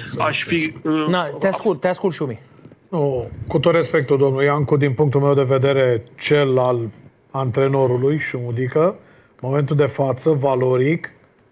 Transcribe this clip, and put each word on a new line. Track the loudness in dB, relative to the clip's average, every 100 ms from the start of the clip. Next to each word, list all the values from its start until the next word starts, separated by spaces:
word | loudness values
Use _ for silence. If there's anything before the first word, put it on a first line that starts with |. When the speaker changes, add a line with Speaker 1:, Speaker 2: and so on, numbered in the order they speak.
Speaker 1:
cum | -10 -4
să |
Speaker 2:
Aș | -4 -4
fi, | -4 -2 -2
Speaker 1:
înțeleg. | -6 -4 -2
Speaker 2:
uh, | 0
Speaker 3:
Na, | -2
te | -4 -2 -2
ascult, | -2 -2 -2
te | -2
ascult | -2 -4
și | -4
eu, | -6
Mi. | -8 -16 -20 -20 -20 _
Speaker 1:
Nu, | -2 -2 -2 -6 -12 -4
cu | 0
tot | 2
respectul, | 2 2 0 2 2
domnul | 2 2
Iancu, | 0 0 2 2
din | 2
punctul | 2 2 2
meu | 4
de | 2
vedere, | 2 2 2 2 2 0 -4 -10
cel | 0 2 4 2
al | 2 0 -4 -10 -20 _ _
antrenorului, | -6 -2 0 2 2 2 2 0 -2
Șumudică, | -4 -8 -6 -4 -2 0 0 -2 -12 -20 _ _
în | -4
momentul | -2 0 0
de | 0
față, | 0 -2 0 0
valoric, | 0 0 0 2 2 2 -2 -6 -18 _ _ _